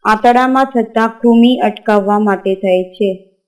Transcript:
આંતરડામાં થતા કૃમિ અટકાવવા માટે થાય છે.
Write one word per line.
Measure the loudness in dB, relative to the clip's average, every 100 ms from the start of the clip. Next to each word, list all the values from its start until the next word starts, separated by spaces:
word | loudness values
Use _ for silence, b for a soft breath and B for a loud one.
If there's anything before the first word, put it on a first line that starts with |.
આંતરડામાં | 0 2 2 2 2 0
થતા | 0 -2 -4 -2 -4
કૃમિ | -2 2 4 4 2
અટકાવવા | -2 -4 -2 -2 0 -2
માટે | -2 -2 -4
થાય | -4 -2 -2 -4
છે. | -6 -6 -6 -14 _